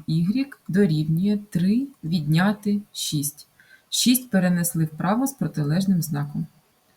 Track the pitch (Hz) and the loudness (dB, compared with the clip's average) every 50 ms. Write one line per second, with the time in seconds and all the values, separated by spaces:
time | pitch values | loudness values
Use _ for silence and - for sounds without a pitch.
0 | - - 160 160 170 175 208 254 277 277 - - _ - 156 196 208 180 156 151 | -2 -2 0 0 2 2 0 0 -2 -4 -6 -16 _ -2 2 2 4 4 4 2
1 | 156 156 160 165 185 202 208 208 208 - - 175 175 185 208 240 269 277 - _ | 0 0 0 0 2 0 0 -2 -4 -4 -4 0 2 2 2 2 0 -4 -8 _
2 | - 156 165 185 147 147 156 165 180 202 214 208 - 202 202 208 202 _ - - | -6 -2 -2 -2 0 2 2 2 4 2 0 0 -2 -2 -2 -2 -2 _ -12 -10
3 | - - - 151 139 147 - - - _ _ _ - _ - - _ - - - | -8 -4 -4 -2 -4 -4 -6 -10 -20 _ _ _ -20 _ -20 -20 _ -8 -4 0
4 | - 233 254 247 - - - 190 180 180 180 175 170 165 - 165 160 156 - - | 2 2 2 2 0 0 0 2 2 2 2 0 -2 -2 0 0 -2 -2 -2 -4
5 | 160 170 202 233 269 262 - - 180 156 - - 147 143 151 180 196 190 196 175 | -2 -2 0 0 0 -2 -2 -4 -6 -4 -4 -2 -2 0 0 0 2 2 2 0
6 | 156 - 156 147 147 147 - 156 160 - _ _ _ _ _ _ _ _ _ | 0 -2 -4 -4 -4 -6 -6 -8 -8 -8 _ _ _ _ _ _ _ _ _